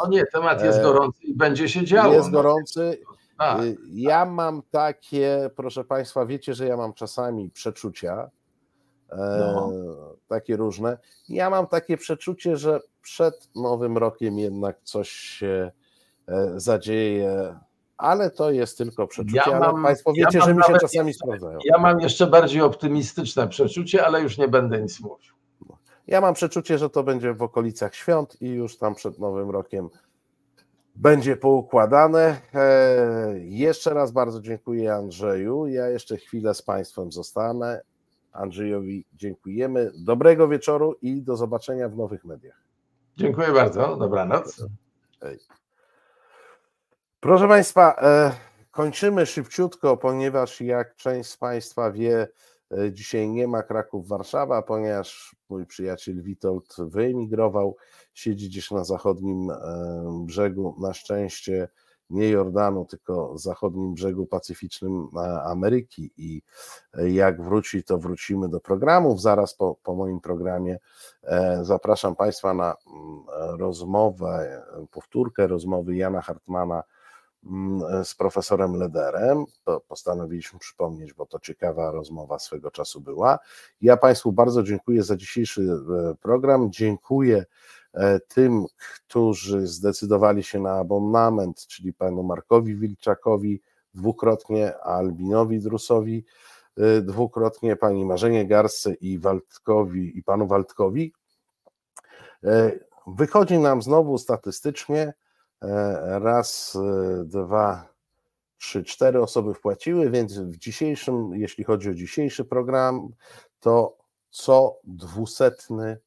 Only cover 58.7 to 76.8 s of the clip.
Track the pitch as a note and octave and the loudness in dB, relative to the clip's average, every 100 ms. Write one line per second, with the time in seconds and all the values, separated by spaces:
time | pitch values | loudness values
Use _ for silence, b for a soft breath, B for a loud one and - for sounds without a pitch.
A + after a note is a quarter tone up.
58.7 | G2+ F2 F#2 G#2 F#2 F#2+ F#2 F#2 D#2 D#2+ | -6 -4 -4 -2 -4 -4 -6 -6 -8 -10
59.7 | E2+ F2 E2+ E2+ E2+ E2+ E2+ G2+ F#2+ F#2 | -10 -10 -10 -10 -10 -8 -4 -2 -2 -8
60.7 | - F#2+ F#2 - G2+ G2 - - F#2+ F2+ | -8 -8 -8 -6 -6 -6 -8 -6 -4 -4
61.7 | _ _ _ - F2+ G#2+ G#2 F#2 F#2+ G2+ | _ _ _ -8 -2 2 2 0 0 0
62.7 | G2 F2 E2+ - F2+ C#2 D#2 F#2 F2 G2+ | -2 -8 -12 -8 -6 -6 -8 -10 -6 -6
63.7 | F#2 F#2+ E2+ F#2+ F#2 F#2 F#2 - F2 F2+ | -6 -8 -6 -6 -6 -6 -8 -8 -14 -14
64.7 | - F#2+ F#2 C#2 E2 F2 E2+ D#2 F2 G2+ | -10 -8 -6 -8 -8 -6 -6 -6 -2 0
65.7 | B2 A#2+ - D2+ - D#2+ D#2 - B B | 0 -2 -12 -16 -14 -12 -12 -14 B B
66.7 | B B D2 F2 F#2 F#2+ E2+ E2+ G#2+ - | B B -4 0 4 2 2 -2 -2 -2
67.7 | G2 - F2+ F2 F2 - G2 F#2 E2 - | -6 -4 -4 -4 -8 -6 -4 -4 -6 -4
68.7 | F#2+ C3+ F3+ D#3 F#2+ G#2+ G#2 G2 - F#2 | -2 4 4 4 2 2 2 2 -2 -4
69.7 | D2+ - F2+ F#2+ F#2 F2 F2 F2+ F2+ F2+ | -4 -8 -6 -6 -6 -6 -6 -6 -4 -6
70.7 | F2+ b b b b - F2 F#2 F2+ F2 | -8 b b b b -4 0 2 0 0
71.7 | F#2+ G#2+ G#2 G2 F2 G#2 - F#2+ F#2 F2 | 0 2 0 0 0 -2 -2 -4 -2 -4
72.7 | - _ D2+ D#2 D2+ D#2 D2 E2 E2+ F#2 | -6 _ -20 -18 -18 -14 -12 -10 -8 -8
73.7 | F2 F2 G2+ A2 F#2 F2 E2+ D2 C2 - | -8 -4 0 0 0 -6 -6 -8 -12 -16
74.7 | D#2+ D2+ D#2 - A#2+ B2 - F#2+ F2+ F2+ | -18 -18 -18 -8 -4 -2 0 0 0 -4
75.7 | F#2 F2 F2+ F#2 F#2+ - D#2 - F#2 F2 | -4 -4 -2 -2 -4 -6 -12 -8 -6 -4
76.7 | E2 | -6